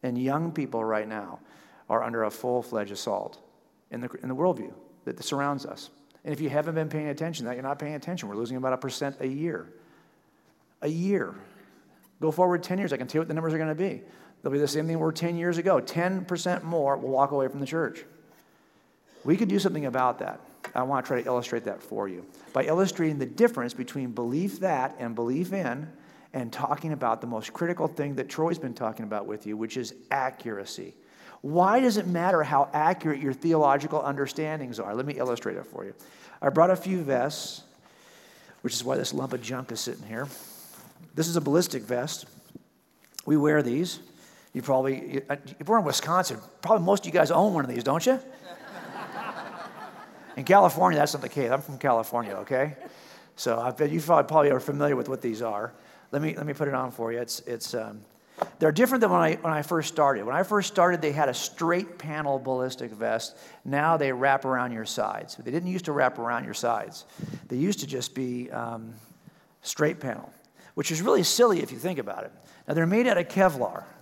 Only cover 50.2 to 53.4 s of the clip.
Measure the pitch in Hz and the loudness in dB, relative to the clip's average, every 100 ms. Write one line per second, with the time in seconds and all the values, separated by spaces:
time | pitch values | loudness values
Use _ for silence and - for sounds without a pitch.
50.2 | - - 131 196 180 151 180 156 147 143 | -14 -8 6 8 8 6 4 6 4 2
51.2 | 131 - 120 135 123 135 139 117 113 120 | -4 -2 2 0 -2 -4 2 2 2 -4
52.2 | 110 98 98 131 147 143 - - - - | -4 -8 -2 0 0 -4 -18 -20 -20 -20
53.2 | - - | -20 -6